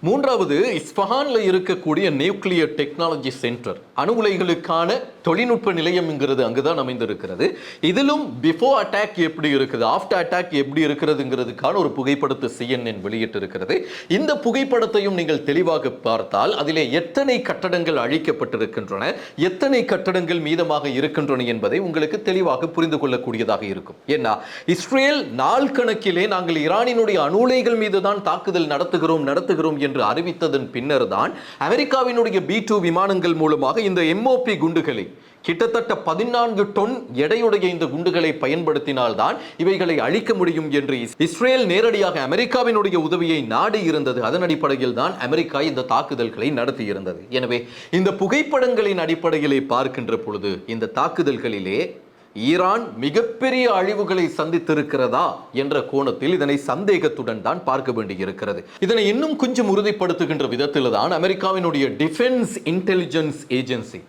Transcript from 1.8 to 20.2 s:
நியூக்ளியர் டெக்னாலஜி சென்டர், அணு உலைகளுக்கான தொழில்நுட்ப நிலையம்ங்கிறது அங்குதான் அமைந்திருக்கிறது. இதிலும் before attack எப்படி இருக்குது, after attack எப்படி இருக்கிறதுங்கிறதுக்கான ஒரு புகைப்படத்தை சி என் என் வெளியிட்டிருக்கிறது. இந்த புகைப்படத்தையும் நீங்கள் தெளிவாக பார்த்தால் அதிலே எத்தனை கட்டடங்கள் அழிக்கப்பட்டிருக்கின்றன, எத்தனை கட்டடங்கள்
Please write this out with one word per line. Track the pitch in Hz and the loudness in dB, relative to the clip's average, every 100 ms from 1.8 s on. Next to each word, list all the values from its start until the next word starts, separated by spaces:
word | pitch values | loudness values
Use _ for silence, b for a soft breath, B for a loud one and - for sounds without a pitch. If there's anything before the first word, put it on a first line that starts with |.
| 160 151 190 143 | 0 2 2 2
நியூக்ளியர் | 160 196 196 175 151 151 | 0 0 0 2 2 0
டெக்னாலஜி | 143 147 165 156 131 127 | -4 0 -2 0 -4 -4
சென்டர், | 123 120 113 90 - - | -4 -4 -8 -8 -8 -2
அணு | 151 233 | 0 2
உலைகளுக்கான | 214 190 180 170 170 165 170 240 - - - | 2 2 0 0 0 0 0 -2 -4 -6 -2
தொழில்நுட்ப | 170 247 233 - 175 | 0 2 2 0 0
நிலையம்ங்கிறது | 160 175 170 147 135 131 120 | 2 2 0 0 0 2 2
அங்குதான் | 117 139 165 | 2 0 0
அமைந்திருக்கிறது. | 131 123 113 101 95 90 147 - B B 196 | -2 -2 -4 -4 -8 -2 -2 -2 B B 0
இதிலும் | 180 277 302 269 120 147 | 2 2 2 -2 -2 0
before | 160 247 269 | 2 4 4
attack | 196 196 208 196 165 | 2 0 -2 0 -2
எப்படி | 156 156 139 | 0 0 2
இருக்குது, | 131 117 113 160 | 0 2 2 2
after | - 190 | 2 0
attack | 170 180 180 147 | 0 -2 0 0
எப்படி | 139 147 151 | 0 2 0
இருக்கிறதுங்கிறதுக்கான | 143 151 143 139 127 120 110 135 190 | 2 0 0 0 -2 -4 -2 0 2
ஒரு | 151 - | 0 0
புகைப்படத்தை | 131 143 143 135 123 - | 0 0 0 -2 -4 -6
சி | 120 127 | -4 -2
என் | 120 | -2
என் | 104 95 | -6 -6
வெளியிட்டிருக்கிறது. | 110 110 104 95 92 92 381 B B B 185 | -4 -2 -4 -6 -6 -2 -2 B B B 0
இந்த | 311 294 233 | 2 0 0
புகைப்படத்தையும் | 233 269 240 226 214 202 185 | 0 2 2 2 2 0 0
நீங்கள் | 160 151 151 | 0 0 2
தெளிவாக | 143 175 165 131 - 120 | 2 2 2 -2 -4 -2
பார்த்தால் | 113 98 101 117 143 | 0 0 0 2 0
அதிலே | 147 160 139 135 | -2 0 0 0
எத்தனை | - - 277 240 - | 0 -2 2 0 -2
கட்டடங்கள் | 165 185 175 165 151 | -4 -2 0 0 0
அழிக்கப்பட்டிருக்கின்றன, | 120 156 156 143 120 113 107 - 101 98 127 233 B B 349 | 0 0 0 -2 -2 -2 -2 -4 -6 -4 -4 -4 B B -2
எத்தனை | 359 277 262 - | 0 2 2 2
கட்டடங்கள் | 190 - 185 | 0 0 0